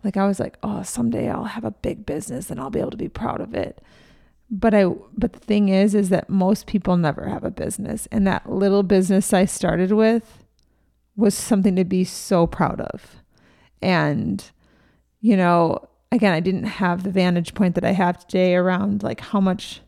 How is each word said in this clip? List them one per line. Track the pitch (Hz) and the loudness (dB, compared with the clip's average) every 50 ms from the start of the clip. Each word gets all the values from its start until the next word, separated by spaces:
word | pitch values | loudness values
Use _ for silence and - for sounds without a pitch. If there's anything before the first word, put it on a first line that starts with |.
| - | -4
Like, | 208 185 196 | -2 0 0
I | 196 | 0
was | 202 196 180 | 0 0 0
like, | - - - _ - | -4 -6 -6 _ -8
"Oh, | 208 208 208 | -6 -6 -6
someday | 196 - - 240 233 233 233 - - - | -8 -8 -6 -2 -2 -2 -2 -2 -4 -4
I'll | - - 240 | -4 -6 -6
have | 220 202 233 220 | -8 -10 -8 -8
a | 220 | -8
big | 208 _ - - - - 208 - | -10 _ -6 -6 -6 -6 -8 -8
business | - 151 214 - 247 254 - - | -8 -8 -8 -8 -10 -10 -10 -10
and | - - | -10 -10
I'll | 131 135 | -10 -6
be | - - | -4 -4
able | - - | -4 -4
to | - 220 | -6 -8
be | - - | -10 -10
proud | - - 226 - - - | -8 -8 -6 -6 -6 -6
of | - - 233 | -8 -8 -6
it." | - - - - - _ _ _ - _ _ - _ _ _ _ _ _ _ | -8 -8 -8 -10 -18 _ _ _ -20 _ _ -20 _ _ _ _ _ _ _
But | 233 190 - 233 214 | -8 0 2 4 4
I, | 208 196 180 - - - - - | 6 4 4 2 -2 -10 -14 -6
but | - 220 - - | -4 -4 -4 -4
the | - | -8
thing | - - 214 208 208 196 | -2 0 2 2 4 4
is, | 190 190 196 208 196 | 4 4 4 4 4
is | 214 202 180 | 2 2 4
that | 190 175 - - | 2 0 0 0
most | - 196 185 185 214 - - | 0 2 2 2 2 0 -2
people | - - 208 - - 180 175 | -2 -2 -2 0 2 2 2
never | 170 151 - - - - | 2 0 -2 -2 -6 -6
have | - - - | -6 -6 -6
a | - | -8
business. | - - - - - - 202 - 220 220 - - | -6 -6 -8 -8 -6 -8 -8 -8 -8 -8 -10 -6
And | - 220 190 | -2 0 2
that | 196 - - - - | 2 0 -2 -4 -6
little | - 190 196 202 196 202 | -4 0 0 2 2 2
business | 202 180 196 190 190 175 202 190 190 - | 2 4 4 4 4 4 2 2 2 2
I | - 185 185 | 2 2 2
started | 185 - - - 175 165 170 185 185 | 2 0 -2 -2 0 2 2 2 2
with | 214 214 220 220 226 233 220 - - - _ _ _ _ _ _ _ _ _ _ _ _ _ _ _ | 2 4 4 4 2 0 -2 -6 -20 -20 _ _ _ _ _ _ _ _ _ _ _ _ _ _ _
was | 208 214 202 196 | 2 2 2 2
something | - - - 247 196 190 202 185 | 0 0 0 0 2 4 2 2
to | 185 185 | 2 0
be | 175 190 180 180 | 0 0 -2 -2
so | 180 - - - - 202 175 170 165 | -2 -4 -12 -4 0 2 2 2 2
proud | - - 175 - - - | 2 -2 -2 -2 -2 -6
of. | - - - - - - - - _ _ _ _ _ _ _ _ _ _ _ _ - | -8 -10 -10 -12 -14 -20 -20 -20 _ _ _ _ _ _ _ _ _ _ _ _ -2
And, | 185 185 170 151 147 147 - - - 196 196 - - _ _ _ _ _ _ _ _ _ _ _ _ _ _ | 0 0 2 2 0 0 -2 -2 -4 -4 -6 -8 -14 _ _ _ _ _ _ _ _ _ _ _ _ _ _
you | - 220 208 190 | 2 2 4 4
know, | 185 175 175 170 170 160 - - - - _ _ _ _ | 4 4 4 4 2 2 0 -4 -6 -16 _ _ _ _
again, | - 240 214 202 175 | -2 2 2 2 2
I | 156 | 2
didn't | 170 185 190 190 - | 0 0 -2 -2 -4
have | 208 - - 208 175 175 180 185 | -6 -4 -2 0 0 0 -2 -4
the | 202 | -2
vantage | 180 190 180 180 175 170 170 - - | 0 0 2 2 2 0 -2 -4 -2
point | - 214 180 175 | 0 0 2 2
that | - 175 | 0 0
I | 117 | 0
have | 185 180 190 175 180 - - | 2 2 2 0 0 -4 -8
today | _ - 185 185 185 180 | _ 0 2 2 4 4
around, | 180 180 185 185 180 196 202 196 208 202 | 2 2 2 0 0 0 -2 -2 -2 -4
like, | - - - | -4 -6 -6
how | - - - 202 | -10 -4 0 0
much | 196 190 180 180 - - - - - | 2 2 0 -2 -6 -14 -16 -18 -20